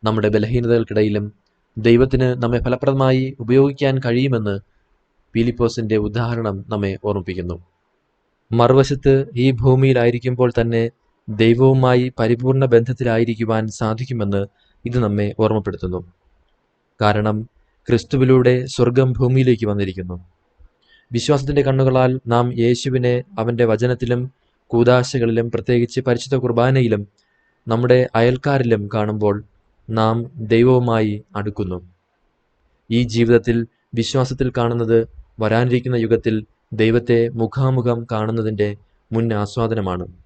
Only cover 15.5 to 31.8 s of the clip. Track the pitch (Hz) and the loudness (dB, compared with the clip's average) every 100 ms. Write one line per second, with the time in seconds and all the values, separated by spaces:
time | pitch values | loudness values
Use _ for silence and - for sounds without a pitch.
15.5 | 110 101 87 92 90 87 _ _ _ _ | 0 -4 -8 -8 -8 -12 _ _ _ _
16.5 | _ _ _ _ _ 107 104 107 107 117 | _ _ _ _ _ 0 0 0 -4 -8
17.5 | _ _ _ - 120 - 139 127 131 123 | _ _ _ -2 -2 0 0 4 4 4
18.5 | 127 135 - 120 123 131 113 123 131 127 | 2 -2 0 2 2 0 0 0 2 2
19.5 | 117 107 101 98 92 90 90 90 _ _ | 2 0 -2 -4 -6 -10 -10 -14 _ _
20.5 | _ - _ _ _ _ 117 - 143 135 | _ -20 _ _ _ _ -6 0 0 0
21.5 | 143 135 135 135 131 127 131 120 117 123 | 0 2 2 2 4 2 0 0 0 0
22.5 | 123 117 120 135 127 123 123 123 - 113 | 0 0 0 -2 -2 0 -2 -4 -6 -4
23.5 | 117 120 107 123 123 120 123 127 _ _ | 0 0 2 0 -2 -2 -4 -4 _ _
24.5 | _ _ 117 120 127 123 135 117 113 117 | _ _ 2 4 4 2 -2 -2 0 -2
25.5 | - 110 120 120 - 127 120 - 131 120 | -4 0 0 0 -2 -2 -2 -2 -4 -2
26.5 | 117 123 135 120 107 101 _ _ _ _ | 0 2 2 2 0 -4 _ _ _ _
27.5 | _ - 113 123 127 127 113 117 127 143 | _ -4 -2 4 4 4 2 0 0 -2
28.5 | 139 120 113 101 110 107 107 104 101 104 | -2 0 0 -2 -4 -4 -2 -2 -2 -8
29.5 | _ _ _ - 110 110 113 120 135 110 | _ _ _ -8 -2 0 0 -6 -12 0
30.5 | 113 120 127 123 113 107 104 - 104 104 | 4 4 4 2 0 0 -4 -10 -10 -8
31.5 | 104 98 90 | -6 -8 -8